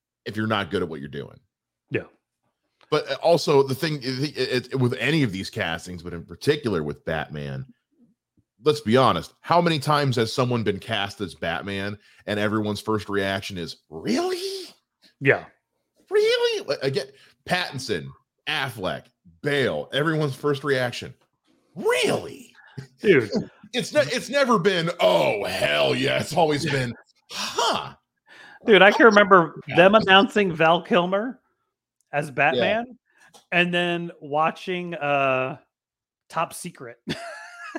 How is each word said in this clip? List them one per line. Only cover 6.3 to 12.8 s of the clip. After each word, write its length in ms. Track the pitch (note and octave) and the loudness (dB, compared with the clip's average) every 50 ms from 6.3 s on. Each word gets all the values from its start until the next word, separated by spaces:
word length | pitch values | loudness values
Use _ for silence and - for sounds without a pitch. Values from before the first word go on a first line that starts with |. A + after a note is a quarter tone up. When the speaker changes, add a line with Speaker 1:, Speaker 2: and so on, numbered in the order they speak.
| F2 - - C#3 D3+ D3+ - A#2+ G2+ E2+ D2+ | -16 -6 -2 -2 -2 0 0 -2 -2 0 -2
Speaker 1:
with 200 | D2 D2 - _ | -4 -6 -8 _
Batman, 600 | - D#2+ D#2+ D2+ - C#2+ D2+ C#2+ C#2+ C2+ C2+ C3 - - _ _ _ _ _ _ _ _ _ _ _ _ _ _ _ _ _ A2 | -6 -4 -4 -4 -6 -8 -10 -8 -8 -8 -10 -10 -12 -16 _ _ _ _ _ _ _ _ _ _ _ _ _ _ _ _ _ 0
let's 180 | D3 D3+ D3 | 0 0 0
be 160 | - G#2+ A2 B2+ | 0 2 4 6
honest, 360 | C3+ A#2 F#2+ E2 D#2+ - _ _ | 6 4 4 0 -4 -8 _ _
how 200 | _ - E3 F3 | _ 0 2 2
many 180 | F3 E3+ E3 D3+ | 2 2 0 -2
times 360 | C3 D3+ D3+ C#3+ D3 C3+ A#2+ B2 | 0 0 0 2 2 0 0 0
has 140 | A2+ A2 | -2 -2
someone 320 | - - B2+ B2 B2 A#2 A2 | 0 -2 -2 0 0 -2 -2
been 160 | A2 G2 F#2+ | -2 -4 -4
cast 400 | - - A2+ G#2 G2 G2+ - - | -6 -6 -4 -4 -4 -6 -6 -8
as 120 | G#2 F2 D2+ | -10 -10 -10
Batman 640 | - - E2+ E2 E2 C#2+ G2+ G2 G2 G2 G2+ G#2 G2+ _ _ _ _ _ - | -8 -6 -6 -6 -6 -6 -8 -8 -6 -6 -8 -8 -10 _ _ _ _ _ -6
and 120 | G#3 - | -4 -2
everyone's 420 | G#2 G#2+ G#2 A2 G#2 G#2 G#2 G2+ | 0 0 0 0 -2 -2 -4 -6